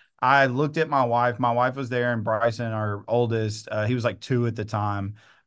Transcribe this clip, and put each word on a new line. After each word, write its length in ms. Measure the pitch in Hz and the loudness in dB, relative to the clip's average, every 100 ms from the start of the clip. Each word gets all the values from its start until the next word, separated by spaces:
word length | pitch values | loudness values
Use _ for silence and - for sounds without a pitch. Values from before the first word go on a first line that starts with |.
| _ _ | _ _
I 260 | 127 139 131 | 4 6 4
looked 300 | 127 147 156 | 2 0 0
at 120 | 156 | 0
my 160 | 139 | 2
wife. 340 | 120 120 123 117 | 2 2 2 2
My 140 | 123 | 0
wife 240 | 120 127 135 | 2 0 -2
was 120 | 120 | -4
there, 240 | 123 123 | -2 0
and 120 | 113 | 0
Bryson, 480 | 110 107 117 110 113 | -2 0 0 0 -4
our 320 | 110 107 101 - | -2 -4 -4 0
oldest, 640 | 120 117 113 110 107 - | 0 2 0 -2 -4 -6
uh, 160 | 107 107 | -4 -2
he 80 | |
was, 80 | 123 | 0
like, 160 | 113 - | -2 -4
two 300 | - 120 120 | -2 0 0
at 80 | 113 | -2
the 80 | |
time. 500 | 104 110 104 101 98 104 - _ | -6 -4 -2 -4 -6 -10 -20 _